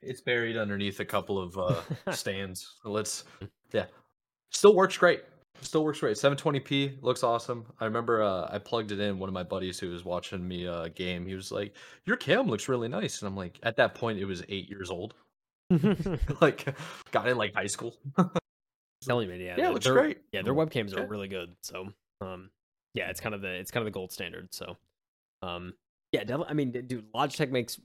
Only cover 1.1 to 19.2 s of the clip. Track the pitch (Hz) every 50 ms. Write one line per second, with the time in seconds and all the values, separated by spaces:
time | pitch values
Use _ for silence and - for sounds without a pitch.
1.1 | - 104 90 - 104 98 92 87 85 95 92 90 87 85 82 - 156 - - -
2.1 | 170 - - - 98 95 98 95 92 92 - - - _ _ 110 101 107 107 -
3.1 | - - - - - - 98 101 _ _ _ _ - 113 92 - - - _ _
4.1 | _ _ _ _ _ _ _ _ - - - 202 214 185 190 190 - - - 175
5.1 | 160 - - - - _ _ _ _ - - - - 160 156 156 147 - - 131
6.1 | 107 - - 139 143 139 - 160 147 139 - - 143 139 139 139 135 135 127 123
7.1 | 127 - - 120 117 117 113 - 123 120 113 - - _ 113 110 107 117 120 117
8.1 | 117 110 107 101 95 92 82 - 85 101 - - - 117 113 104 104 98 104 104
9.1 | 98 95 92 95 92 92 90 85 85 92 92 92 87 - - 90 87 87 87 90
10.1 | 87 87 - - - 95 90 90 90 87 90 90 87 85 82 85 82 - 92 90
11.1 | 90 87 87 92 95 95 98 - 104 101 104 104 - - - - - - _ -
12.1 | 220 - - 131 156 233 269 202 117 101 - - 131 123 117 113 127 190 107 104
13.1 | - - - 101 95 98 95 87 - - - 117 113 - 127 107 - - - 117
14.1 | 110 98 98 98 95 87 87 - 101 98 87 - 101 101 95 85 92 87 92 110
15.1 | - _ _ _ _ _ _ _ _ _ _ _ 185 165 135 214 196 - 156 196
16.1 | 180 131 - - 143 - 170 147 - - - - 143 - - - - - - -
17.1 | - 113 104 120 127 120 107 104 95 - 95 101 - - - 117 - _ _ 135
18.1 | 139 - 180 185 - 175 _ _ _ _ _ _ _ _ _ _ _ _ - 131
19.1 | 123 123